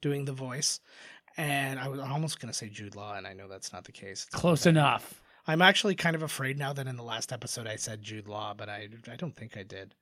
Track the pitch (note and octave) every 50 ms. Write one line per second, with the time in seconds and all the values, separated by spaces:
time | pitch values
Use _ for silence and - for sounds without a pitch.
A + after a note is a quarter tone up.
0 | - D3+ C#3+ C#3+ C#3 C#3 C#3 C3 C3+ B2+ B2+ C3+ C#3 - - - _ _ - -
1 | - - - - _ _ _ - D#3+ D3 C#3+ C#3 C#3 C3+ C3+ C3+ B2+ C#3 C3+ C#3
2 | C3+ C3 C3+ D3 D#3+ D#3 D3+ - - A2+ G#2+ - - G#2+ G2+ G2+ G#2+ G2+ G2 G2+
3 | G2+ G#2 G#2 G2+ F#2 F#2+ G2 F#2+ G2 G2 F#2+ F#2+ - - - F2+ F#2+ - - -
4 | - G2 F#2+ F#2+ - - - - - F3 F3 C#3 - F3+ E3 D#3+ D3 C#3 A#2+ A2
5 | - - - - _ _ _ _ _ - D#3 E3 F3+ F#3 G3 - - G#3 F#3+ F3
6 | - E3+ E3 D#3+ D#3+ D3+ - - C#3 C3 C3+ C#3 C#3+ C3+ C#3+ C#3 C3+ C3+ B2+ A#2+
7 | A#2 A#2 A2+ A2+ A2 - C3+ A#2+ - A2 - - A#2 A2 G#2+ G#2+ - - A2 G#2+
8 | G#2 G#2+ A2 G#2+ G#2 G2+ G#2 G#2 G#2+ G#2 G2+ G#2 A2 G#2 G#2 G#2 G#2+ G#2 A2 A2+
9 | A#2 - A#2+ - F#3 D#3+ C3 - A#2 A2+ - A2 G2 G#2 - F#2+ F#2+ F#2+ - _